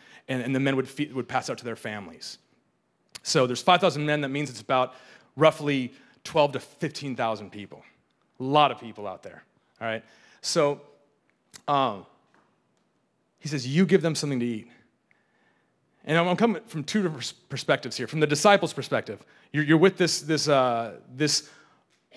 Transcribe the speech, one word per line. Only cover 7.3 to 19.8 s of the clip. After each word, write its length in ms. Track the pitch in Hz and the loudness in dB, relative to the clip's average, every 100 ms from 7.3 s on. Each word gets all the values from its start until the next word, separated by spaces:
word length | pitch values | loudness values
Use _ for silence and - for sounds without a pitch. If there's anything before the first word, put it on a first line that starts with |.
| 107 101 | -4 -8
people. 300 | 104 98 71 - _ _ _ _ - | -16 -16 -18 -20 _ _ _ _ -10
A 40 | |
lot 280 | 131 147 143 | 0 4 4
of 80 | 117 | 0
people 280 | 117 104 101 | -12 -12 -12
out 160 | 90 | -12
there, 200 | 98 - - _ _ - | -16 -20 -20 _ _ -10
all 60 | 113 | -6
right? 180 | 113 - _ _ _ | -6 -10 _ _ _
So, 400 | - 170 147 143 - _ _ _ _ _ _ - - | -4 0 2 0 -8 _ _ _ _ _ _ -12 -2
um, 380 | 143 131 98 87 _ _ _ _ _ _ _ _ _ _ _ _ _ | 0 0 -2 -12 _ _ _ _ _ _ _ _ _ _ _ _ _
he 100 | 151 | -8
says, 180 | 143 123 | -6 -2
"You 200 | 147 185 | 2 4
give 160 | 185 | 4
them 120 | 160 156 | 2 -2
something 240 | 147 131 | -2 -2
to 60 | 120 | -2
eat." 240 | 110 - - _ _ _ _ _ _ _ _ _ _ _ _ - | -4 -10 -20 _ _ _ _ _ _ _ _ _ _ _ _ -2
And 140 | 160 | 2
I'm, 100 | 180 | 2
I'm 80 | 180 | 2
coming 240 | 233 175 - | 2 0 -6
from 180 | - 135 | -8 -4
two 180 | 214 | 0
different 140 | 185 147 | -2 -4
pers-, 160 | - | -10
perspectives 640 | - - 135 - 135 127 - | -14 -10 -6 0 0 -2 -8
here. 100 | 120 | -6
From 140 | 156 | 0
the 60 | 151 | 0
disciples' 480 | 147 208 202 170 - | 4 6 6 4 -6
perspective, 500 | - 123 107 101 - _ _ | -4 -4 -4 -10 -16 _ _
you're, 120 | 147 151 | -2 4
you're 140 | |
with 180 | 160 | 6